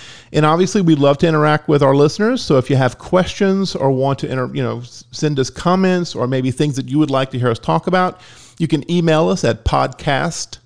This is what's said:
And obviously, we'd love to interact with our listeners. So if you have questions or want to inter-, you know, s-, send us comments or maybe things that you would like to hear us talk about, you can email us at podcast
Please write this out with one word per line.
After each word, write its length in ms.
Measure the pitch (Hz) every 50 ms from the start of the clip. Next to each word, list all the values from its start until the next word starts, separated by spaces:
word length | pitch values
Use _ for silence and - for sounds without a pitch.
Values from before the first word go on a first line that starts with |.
| - - - - - _ -
And 120 | 147 151
obviously, 380 | 151 160 175 190 180 - 214 185
we'd 160 | 165 156 139
love 200 | 143 139 143 -
to 100 | 175 165
interact 400 | 160 151 151 151 151 147 - -
with 120 | 151 139 143
our 120 | 135 139
listeners. 480 | 139 147 143 - - 208 226 262 247 -
So 160 | - 156 131
if 100 | 123 -
you 60 | 139
have 240 | 131 131 127 - -
questions 800 | - - 180 185 180 - - - 202 190 190 196 196 180 -
or 160 | 180 - 135 135
want 260 | 127 135 139 139 -
to 80 | - -
inter-, 240 | 131 131 127 131 135
you 120 | 143 131
know, 160 | 113 113 117
s-, 240 | 123 - - - - _ -
send 260 | - 156 151 147 147
us 100 | 135 -
comments 680 | - - - 170 180 190 190 185 185 180 175 - -
or 100 | 117 120
maybe 240 | 127 131 131 127 131
things 240 | 123 - 151 151 127
that 140 | 131 131 123
you 100 | 131 151
would 120 | 156 143
like 200 | 135 131 135 135
to 80 | - 123
hear 120 | 120 123
us 80 | 113 -
talk 260 | - - 160 165 -
about, 340 | 190 180 185 185 180 - - - - - - - - _ -
you 80 | 170
can 220 | - 160 147 - -
email 380 | 170 175 165 165 156 156 170 185
us 160 | 190 185 -
at 200 | 123 117 110 -
podcast 960 | - 147 135 131 135 131 - - 151 139 135 143 170 160 - - - - - _